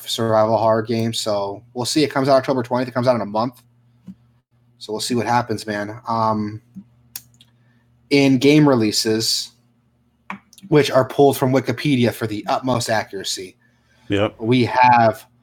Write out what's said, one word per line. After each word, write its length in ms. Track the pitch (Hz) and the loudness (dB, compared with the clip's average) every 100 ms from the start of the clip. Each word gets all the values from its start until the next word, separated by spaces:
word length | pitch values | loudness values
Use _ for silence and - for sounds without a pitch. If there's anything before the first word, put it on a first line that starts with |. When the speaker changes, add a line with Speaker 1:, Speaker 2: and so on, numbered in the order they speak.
Speaker 1:
survival 540 | - - 113 110 110 110 | -6 -4 0 2 2 2
horror 240 | 113 110 | 2 0
games. 360 | 110 113 113 110 | 0 -2 -2 -4
So 440 | 110 104 98 101 - | -4 -4 -4 -10 -12
we'll 140 | 123 113 | -8 -4
see. 180 | 156 | 0
It 60 | 143 | 0
comes 180 | 143 135 | 0 2
out 80 | 135 | 2
October 260 | 127 131 | 2 -2
twentieth. 260 | 120 123 123 | -2 -4 -4
It 40 | |
comes 160 | 131 123 | -2 0
out 80 | 120 | 0
in 60 | |
a 40 | 101 | -2
month. 360 | 107 123 - _ _ _ _ - - _ _ _ _ _ _ | -4 -4 -8 _ _ _ _ -20 -20 _ _ _ _ _ _
So 160 | - | -10
we'll 80 | 107 | -6
see 140 | - | -4
what 100 | 120 104 | -2 0
happens, 400 | 120 117 104 107 | 0 -2 -6 -6
man. 320 | 104 104 113 - | -6 -6 -10 -6
Um, 540 | 113 110 107 104 107 _ 139 - _ _ - _ _ _ _ _ _ _ _ - | -2 0 -2 -4 -10 _ -20 -20 _ _ -20 _ _ _ _ _ _ _ _ -2
in 260 | 143 135 131 | 2 4 4
game 300 | 135 151 147 | 4 6 6
releases, 840 | 123 107 - 113 110 113 - - _ _ _ _ _ _ _ - - _ _ - | 4 2 0 -2 -2 -2 -4 -8 _ _ _ _ _ _ _ -18 -18 _ _ 0
which 220 | 151 139 | 2 4
are 140 | 131 123 | 2 2
pulled 300 | - 139 - | 4 4 4
from 140 | 131 | 0
Wikipedia 600 | 131 123 120 147 131 117 | 0 -2 -4 0 2 0
for 140 | - 110 | 0 -6
the 180 | 104 - | -6 -4
utmost 420 | 123 131 117 117 | -4 -2 -4 -2
accuracy. 640 | 110 95 98 87 - 95 - _ _ _ _ - | -4 -4 -8 -8 -10 -12 -18 _ _ _ _ -4
Speaker 2:
Yep. 300 | 101 107 - | -2 -2 -4
Speaker 1:
We 240 | 113 127 | 0 0
have 600 | 113 127 123 120 113 - - _ | 2 4 4 6 4 0 -10 _